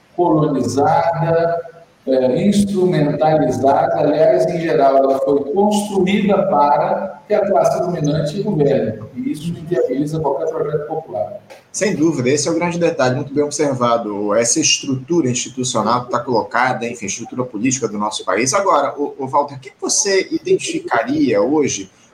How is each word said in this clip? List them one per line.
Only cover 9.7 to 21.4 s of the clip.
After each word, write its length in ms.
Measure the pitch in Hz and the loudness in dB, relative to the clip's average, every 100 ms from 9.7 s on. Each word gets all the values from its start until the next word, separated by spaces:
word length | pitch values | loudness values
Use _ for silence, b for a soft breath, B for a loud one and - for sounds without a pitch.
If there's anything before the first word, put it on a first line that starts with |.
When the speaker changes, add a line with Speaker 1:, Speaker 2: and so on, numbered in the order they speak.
| 180 - 135 151 156 | -2 0 -2 -2 -2
Speaker 1:
qualquer 300 | 139 - 160 | -2 -2 -4
projeto 380 | 156 151 151 - | -4 -4 -4 -4
popular. 540 | 156 - 107 104 - - B B | -8 -6 -6 -6 -10 -18 B B
Speaker 2:
Sem 240 | - 202 | -4 -2
dúvida, 360 | 143 165 139 120 | 2 0 2 0
esse 180 | 147 175 | 0 0
é 20 | |
o 40 | |
grande 240 | 165 175 170 | -2 -2 0
detalhe, 360 | 165 - 127 | 0 2 0
muito 180 | 131 143 | 0 -2
bem 100 | 143 | -2
observado, 920 | 143 - 143 120 120 117 104 101 104 | -2 0 -2 0 0 0 -2 -4 0
essa 240 | 110 120 160 | 2 2 2
estrutura 680 | 143 - 139 131 131 175 127 | 0 0 -2 -4 -2 0 0
institucional 800 | 120 - 127 123 113 107 139 - | -2 -6 -6 -2 0 0 0 -2
que 40 | |
tá 80 | - | -4
colocada, 680 | 131 113 123 120 127 113 117 | 0 -2 0 0 0 -2 -6
enfim, 200 | 113 95 | -8 -8
estrutura 380 | - 117 127 | -8 -8 -8
política 420 | 123 101 131 127 110 | -6 -4 -2 -2 -4
do 120 | 104 | -2
nosso 260 | 107 - | -4 -4
país. 300 | - 98 127 | -2 0 0
Agora, 400 | 196 190 151 139 143 | 2 2 2 2 -2
ô, 160 | 143 - | -6 -6
ô, 80 | 127 | -2
Walter, 300 | 147 143 131 | 0 -2 -6
o 40 | |
que 100 | - - | -18 -8
você 480 | 359 - - - - | -4 -2 0 0 0
identificaria 1080 | 320 180 190 - 170 - 120 113 156 135 104 | -2 0 0 0 -6 -2 -2 0 0 2 2